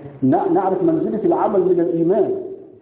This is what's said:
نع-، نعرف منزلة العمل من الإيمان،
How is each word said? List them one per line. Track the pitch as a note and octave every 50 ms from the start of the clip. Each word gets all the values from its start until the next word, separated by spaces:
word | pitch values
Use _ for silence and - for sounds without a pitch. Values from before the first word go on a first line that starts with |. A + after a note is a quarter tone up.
| - - - - -
نع-، | C3 D3+ G3 - F#4+ -
نعرف | F#3 F#3+ F#3+ F#3 F3 E3
منزلة | E3 D3+ - - A3 A3 G3+ F#3+
العمل | E3+ D#3+ - F#3 A3 G3 F#3
من | F3+ F#3 F3+ E3+
الإيمان، | E3+ F3 E3 E3 E3 E3+ G3+ - - - - - - - - - - - - -